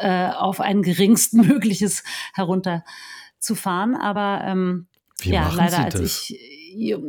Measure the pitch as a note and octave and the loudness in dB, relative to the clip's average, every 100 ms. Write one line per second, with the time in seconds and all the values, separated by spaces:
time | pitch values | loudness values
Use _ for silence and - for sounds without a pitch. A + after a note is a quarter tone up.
0 | G3+ F3+ F3+ - F#3 F#3+ - G3+ F3+ F3 | 0 0 0 0 -2 -2 0 2 2 4
1 | G3 A3 - A3+ F#3 C#4 G#3+ F#3+ G3+ - | 6 6 6 4 6 6 2 0 -2 -2
2 | - - - - F3 F#3 F#3 E3+ - - | -8 -12 -10 -4 0 0 0 -4 -6 -20
3 | - - - - - G#3 F#3+ F3 G#3+ B3+ | -18 -20 -20 -10 -6 -4 -2 -2 -2 -2
4 | G#3 G3+ G3+ G3+ - F#3+ F#3 F3+ F3 _ | -2 -2 -2 -2 -2 -2 0 -2 -8 _
5 | _ - F#2 F#2 E2 E3+ E3+ F3 E2 F#2+ | _ -8 -2 0 2 2 2 2 0 0
6 | F2+ - - A3+ A#3+ D#3 D#3+ G3 A3+ G#3 | -2 -4 -8 -14 -18 -20 -18 -8 -4 -4